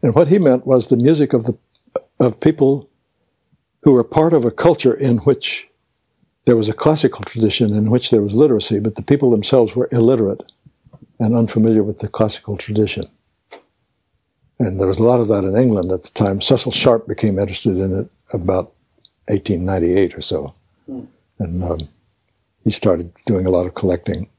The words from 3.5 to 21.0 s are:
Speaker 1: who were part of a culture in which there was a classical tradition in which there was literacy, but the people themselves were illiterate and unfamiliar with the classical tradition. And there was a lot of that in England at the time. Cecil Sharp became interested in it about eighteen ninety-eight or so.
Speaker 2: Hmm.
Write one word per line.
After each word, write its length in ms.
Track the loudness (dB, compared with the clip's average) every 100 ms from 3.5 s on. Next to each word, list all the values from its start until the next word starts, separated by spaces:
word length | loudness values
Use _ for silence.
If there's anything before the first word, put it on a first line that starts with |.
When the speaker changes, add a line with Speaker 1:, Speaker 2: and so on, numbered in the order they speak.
| _ _ _
Speaker 1:
who 100 | 4
were 100 | 4
part 300 | 2 2 2
of 100 | 2
a 80 | 0
culture 420 | 0 0 2 0
in 260 | 0 0 0
which 480 | 0 -2 -4 -10 -14 _ _ _ _ _ _ _ 0
there 120 | 2
was 100 | 0
a 60 |
classical 500 | -2 0 2 0 -2
tradition 500 | -12 -2 -2 0 0
in 160 | 0 0
which 200 | 0 2
there 140 | 0
was 120 | 0 2
literacy, 440 | 2 2 -2 -2
but 160 | -4 -6
the 60 |
people 280 | -2 2 2
themselves 460 | 0 2 2 2 -2
were 120 | -2
illiterate 500 | 2 2 2 0 -4 -12 _ _ _ _ _ -20 _
and 160 | -2 0
unfamiliar 480 | 0 2 2 2
with 160 | 0 -6
the 80 | -10
classical 480 | -2 -2 -2 -10 -10
tradition. 500 | -6 -2 -2 -4 -12 _ _ _ _ -20 _ _ _ _ _ _ _ _ _ _
And 180 | -6 -2
there 80 | -2
was 120 | 2
a 40 |
lot 180 | 2 2
of 80 | 2
that 160 | 0 0
in 100 | 0
England 360 | 2 0 -2
at 120 | -6
the 60 | -8
time. 320 | -2 -2 0
Cecil 320 | 0 0 0
Sharp 340 | 0 2 2 -2
became 320 | -4 -2 -2
interested 380 | -4 -4 -4 -2
in 200 | -2 -4
it 120 | -6 _ _
about 400 | -6 0 0 0 _ _ _ -20 _ -4
eighteen 340 | -4 -2 -4
ninety-eight 540 | -2 -2 0 2 0 -4
or 40 |
so. 320 | -8 -8 -8 _ _ _ -16
Speaker 2:
Hmm. 180 | -16